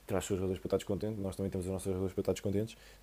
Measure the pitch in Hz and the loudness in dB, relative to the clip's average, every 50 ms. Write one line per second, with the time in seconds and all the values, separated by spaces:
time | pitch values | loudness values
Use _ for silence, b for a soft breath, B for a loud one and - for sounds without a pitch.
0 | - - 104 92 - - 101 90 95 92 95 90 - - 98 95 - - 101 90 | -4 -2 0 0 0 0 0 2 2 2 0 0 0 2 2 2 2 0 -2 0
1 | 107 107 110 104 98 95 90 - 98 98 92 95 87 92 95 92 - 98 92 92 | 0 -2 -2 -2 -2 -4 -2 -2 -2 0 0 0 0 0 -2 -2 0 0 0 2
2 | 95 92 - 101 95 - 90 - - 104 98 101 110 117 B B B B B B | 0 0 0 0 2 2 0 0 0 0 2 2 0 -2 B B B B B B